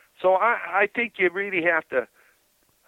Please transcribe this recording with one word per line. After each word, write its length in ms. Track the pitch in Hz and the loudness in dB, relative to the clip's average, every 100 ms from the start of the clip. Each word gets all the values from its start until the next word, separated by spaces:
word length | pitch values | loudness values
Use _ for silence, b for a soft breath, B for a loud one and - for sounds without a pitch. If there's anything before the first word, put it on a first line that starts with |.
| B - | B -2
so 120 | 185 | 2
I, 220 | 185 220 202 175 | 4 2 0 -2
I 200 | 185 247 | 0 0
think 200 | 247 233 - | -2 -8 -2
you 100 | 180 | -2
really 320 | 180 202 185 | 0 -4 -2
have 240 | 170 160 - | 0 0 0
to, 200 | 131 113 b b b b _ _ _ | -4 -4 b b b b _ _ _